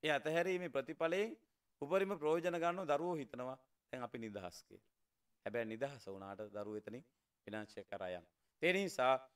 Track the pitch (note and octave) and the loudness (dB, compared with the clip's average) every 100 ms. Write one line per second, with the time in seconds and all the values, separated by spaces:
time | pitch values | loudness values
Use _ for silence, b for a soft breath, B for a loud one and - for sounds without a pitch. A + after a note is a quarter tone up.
0 | D#3 C#3+ D3+ D#3+ F3 F3+ F3+ C3+ B2+ D#3+ | 4 2 4 2 4 2 0 -4 -4 0
1 | E3 F3+ A3 D#4+ _ _ _ _ C#3+ F#3 | 0 2 0 -4 _ _ _ _ 0 2
2 | G3 G3 D3+ E3 F3 E3+ E3+ F3 F3 C#3+ | 2 0 2 2 2 2 0 0 2 2
3 | F3 E3 B2+ A#2+ B2+ C3 _ _ _ B2+ | 2 -2 -4 -6 -8 -8 _ _ _ -8
4 | A#2+ B2 A2+ G2+ F2+ - - G2 _ _ | -6 -6 -8 -6 -8 -10 -20 -20 _ _
5 | _ _ _ _ G#2 A2+ A2 A2+ C#3 C#3 | _ _ _ _ -4 -2 -2 -4 -6 -6
6 | F#2+ G2 F#2+ G2 G#2+ G2+ G#2 G#2+ G#2 A2+ | -12 -10 -10 -8 -8 -6 -6 -6 -8 -12
7 | - _ _ _ - G#2+ G#2+ - G2 G2 | -14 _ _ _ -8 -6 -6 -10 -8 -4
8 | F#2 F2+ E2+ _ _ _ E3 F3+ G3 - | -4 -4 -8 _ _ _ 4 4 2 4
9 | B2+ C3 C3 | 6 6 2